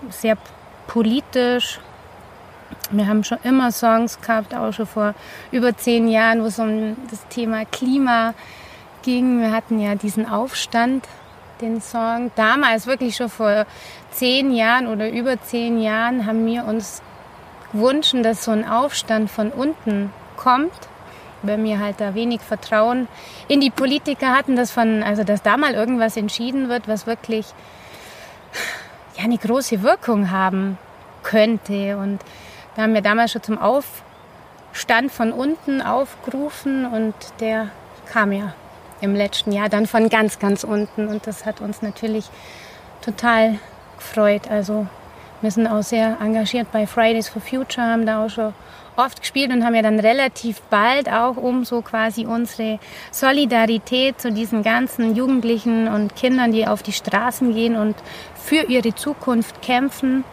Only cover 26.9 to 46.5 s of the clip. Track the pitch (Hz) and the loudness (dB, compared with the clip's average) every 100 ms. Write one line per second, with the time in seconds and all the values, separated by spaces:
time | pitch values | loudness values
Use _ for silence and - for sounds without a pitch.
26.9 | 214 - 233 - 220 208 - - - - | -4 -4 -6 -4 -4 -6 -14 -20 -20 -20
27.9 | - - - - - - - - - - | -20 -20 -20 -20 -20 -14 -10 -10 -10 -16
28.9 | - - - 208 240 214 254 262 214 220 | -20 -20 -6 -2 0 0 0 0 0 2
29.9 | 349 - 214 196 190 190 190 196 185 - | 2 2 2 2 2 0 0 -2 -4 -12
30.9 | - - - - 220 214 226 - 202 196 | -20 -20 -12 0 4 4 2 -2 -4 -4
31.9 | 202 196 202 - - - - - - 220 | -4 -4 -6 -10 -20 -20 -20 -14 -2 2
32.9 | 220 202 214 233 233 - 214 196 262 277 | 2 4 2 2 0 -4 0 2 2 -2
33.9 | - - - - - - - - - - | -16 -20 -20 -20 -20 -20 -20 -18 -12 2
34.9 | 233 269 - 226 233 269 320 - 269 196 | 2 2 0 -2 0 -2 -2 -2 -2 0
35.9 | 240 269 - - 269 294 - 277 269 254 | -2 -2 -6 -8 -6 -6 -6 -4 -2 -2
36.9 | 220 220 208 - - 220 220 214 - - | -2 -2 -4 -16 -6 -2 -2 -4 -10 -20
37.9 | - - 233 202 196 202 - - - - | -20 -4 0 2 0 -4 -10 -20 -20 -20
38.9 | - 202 202 202 - - 202 208 208 220 | -6 -2 0 0 -2 -2 0 0 0 2
39.9 | 233 220 226 214 - 202 196 226 208 208 | 4 4 4 2 0 0 0 0 -4 -4
40.9 | - 214 208 220 - 214 208 208 208 214 | -4 -4 -4 -8 -8 -10 -8 -8 -6 -8
41.9 | - 220 220 - - - - - - - | -6 -4 -4 -6 -16 -20 -20 -20 -20 -20
42.9 | - - 208 240 226 220 214 - - - | -12 -10 -2 2 4 4 2 -8 -20 -20
43.9 | - - - 208 208 - 208 196 214 196 | -18 -6 2 4 4 0 -2 0 -2 -4
44.9 | - - - - - 214 208 226 214 208 | -8 -20 -20 -20 -4 -2 2 2 2 0
45.9 | 233 226 220 214 220 208 | 2 2 0 0 0 0